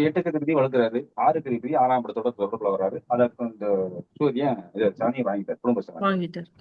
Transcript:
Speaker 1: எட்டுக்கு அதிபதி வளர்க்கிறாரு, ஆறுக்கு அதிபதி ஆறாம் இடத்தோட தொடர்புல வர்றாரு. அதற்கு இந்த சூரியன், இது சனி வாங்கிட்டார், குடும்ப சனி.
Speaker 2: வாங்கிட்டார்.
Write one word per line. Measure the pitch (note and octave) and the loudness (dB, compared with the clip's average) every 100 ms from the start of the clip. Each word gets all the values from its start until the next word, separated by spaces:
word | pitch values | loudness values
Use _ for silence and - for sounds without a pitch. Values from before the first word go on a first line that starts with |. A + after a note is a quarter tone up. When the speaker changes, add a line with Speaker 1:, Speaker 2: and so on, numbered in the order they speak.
| D3+ | 2
Speaker 1:
எட்டுக்கு | F3+ E3+ | 2 0
அதிபதி | D3+ D3 D3+ | 0 2 2
வளர்க்கிறாரு, | C3+ B2+ A2+ A#2+ - - | 4 4 2 0 -6 0
ஆறுக்கு | - D#3+ C#3+ | 2 2 0
அதிபதி | A#2 B2 - | -4 0 2
ஆறாம் | B2+ B2+ A#2 | 2 2 0
இடத்தோட | A#2+ A#2+ | -2 -2
தொடர்புல | A#2 G2+ A2 G#2 | -2 -2 -2 -2
வர்றாரு. | F#2+ F#2+ - - | 0 0 -4 -2
அதற்கு | B2 B2 - A#2+ | 2 2 0 -8
இந்த | G#2+ G#2 G2 F#2 F2+ - | -4 -2 0 -2 -6 -12
சூரியன், | - D3 A#2+ C#3+ G2 F2+ | -2 0 0 -2 -4 -6
இது | G2+ G#2+ - | 0 0 0
சனி | A2+ B2+ A#2 | -2 -2 -2
வாங்கிட்டார், | G2+ G2 A#2+ | -2 -4 -4
குடும்ப | B2 A#2+ | -2 -2
சனி. | - - G3 | -2 -2 -2
Speaker 2:
வாங்கிட்டார். | F#3+ E3+ F3 E3+ - | 0 -4 -8 -14 -10